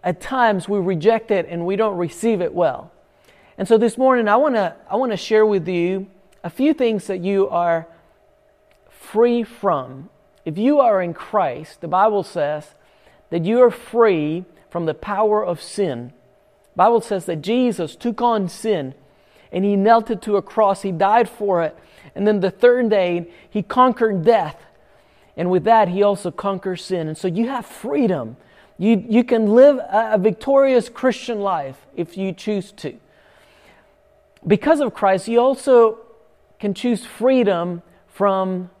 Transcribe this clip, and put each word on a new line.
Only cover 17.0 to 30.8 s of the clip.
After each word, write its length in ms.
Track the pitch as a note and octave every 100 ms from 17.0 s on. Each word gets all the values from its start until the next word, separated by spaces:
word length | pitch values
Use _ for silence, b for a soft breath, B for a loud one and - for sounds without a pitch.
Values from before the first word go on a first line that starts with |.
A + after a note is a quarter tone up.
says 260 | - G3 E3+
that 160 | E3
Jesus 520 | D#3 A#3+ B3 G3 D#3+
took 260 | - A#3+ G#3
on 280 | A#3+ A3 F#3
sin 460 | - - F#3+ C3 - b b b b b
and 120 | F3+
he 120 | G3 G3+
nailed 340 | G3+ A#3 A3
it 120 | G#3
to 140 | - G3+
a 60 |
cross. 400 | - - G#3 G3
He 80 | G3+
died 380 | E3+ G3 A3 A#3
for 340 | - G#3 F3+
it. 140 | D#3+ - B B B
And 120 | - G#3
then 140 | G#3
the 100 | F#3
third 400 | - A#3+ B3 A#3
day, 400 | G#3 F3+ F3 E3+ B B
he 140 | G#3+
conquered 640 | - - B3+ - A3 G3
death. 320 | E3 A3+ D#3 - - b b b b b b -
And 140 | F3+
with 140 | F#3
that, 240 | F#3 A3+ F#3+
he 140 | F3+
also 280 | G3+ G3 F3+
conquers 520 | - G3 F#3+ F#3+ F3+
sin. 240 | - F#3 D#3
And 100 | D#3+
so 120 | D3+
you 200 | E3 A#3
have 180 | C4+ G3+
freedom. 680 | - A3+ C#4+ A#3 E3 A2+ B2 b b b _
You, 260 | G3 G#3+ A3+
you 140 | A3
can 320 | A#3+ A#3 G#3+
live 220 | A3+ C#4 C4
a, 360 | - G3+ A3+
a 40 | G#3+
victorious 680 | G3+ F#3+ - C#4 C4+ B3+